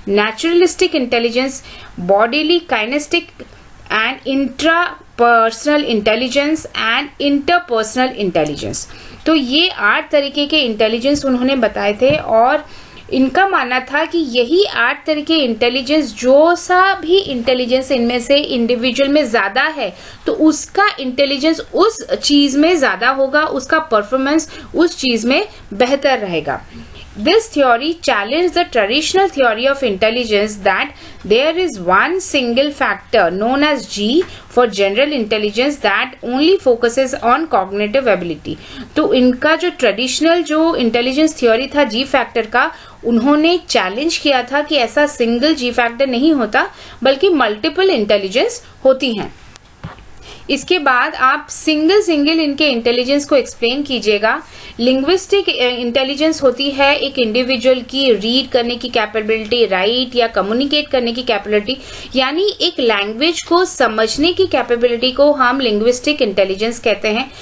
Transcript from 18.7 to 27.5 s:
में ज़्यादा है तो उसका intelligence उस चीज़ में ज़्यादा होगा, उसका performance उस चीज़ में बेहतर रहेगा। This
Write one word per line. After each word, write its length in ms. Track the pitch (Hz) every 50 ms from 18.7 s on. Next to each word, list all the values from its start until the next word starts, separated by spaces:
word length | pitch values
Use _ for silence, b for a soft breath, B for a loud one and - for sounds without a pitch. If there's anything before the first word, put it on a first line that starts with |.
| 247 226 240 262 233 269 277 277
में 160 | 285 302 285
ज़्यादा 380 | 226 220 226 196 196 208 254 285
है 300 | 320 302 285 233 180 B B B B B B -
तो 60 | 330
उसका 580 | - - 311 311 294 294 - - - 392 403 415 - -
intelligence 640 | 269 254 254 269 277 269 285 262 277 320 320 302 - - -
उस 340 | 269 370 453 440 - 240 - - 208 -
चीज़ 340 | - 285 285 285 277 254
में 180 | 285 302 339 370
ज़्यादा 340 | 311 262 220 185 180 233 254
होगा, 340 | 269 269 269 269 277 294 311
उसका 360 | 311 - 269 - - 320 311
performance 680 | 320 - 226 208 202 - 262 269 262 277 302 320 302 B B B B B -
उस 220 | - 339 330 -
चीज़ 300 | - - 254 233 214 214
में 200 | 240 269 339 427 B B B B - 202
बेहतर 460 | 196 254 247 277 277 - 277 262 233
रहेगा। 420 | 208 185 170 156 - 143 131 - - B B B B B B B B - - 202
This 360 | 208 294 381 453 440 -